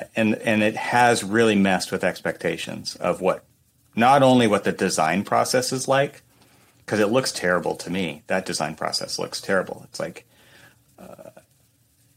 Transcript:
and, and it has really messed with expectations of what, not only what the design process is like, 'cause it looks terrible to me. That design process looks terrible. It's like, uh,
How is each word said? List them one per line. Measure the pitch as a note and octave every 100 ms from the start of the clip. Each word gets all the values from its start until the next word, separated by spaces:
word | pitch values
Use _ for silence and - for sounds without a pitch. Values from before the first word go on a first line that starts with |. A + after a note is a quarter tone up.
| - -
and, | G#2+ A2
and | - G#2+
it | G#2+ G#2+
has | - B2 B2 A#2
really | G2 A2 A2+ G#2
messed | G2 F#2 -
with | F#2
expectations | F#2 - E2+ - F2 E2+ - E2 - -
of | - -
what, | F2+ - _ _ _ _ _ -
not | A#2+ C#3+
only | C3 B2+ A2+
what | G2+ G2+
the |
design | - F#2+ E2+ D#2+ F2+
process | G#2 A#2 A#2+ C3 B2
is | C3 B2+
like, | C3+ C#3+ - _ _ _ _ _ _ -
'cause | G#2+
it | G#2
looks | B2+ B2+
terrible | - F2+ F2+ D#2+ D#2+
to | -
me. | F2+ E2+ D2 -
That | F#2+ F#2+
design | F2 D2+ D#2
process | D#2+ - - -
looks | - -
terrible. | - F#2+ F2 - -
It's | -
like, | E2 - _ _ _ - - _ _ _
uh, | - - - - _ _ _ _ _ _ _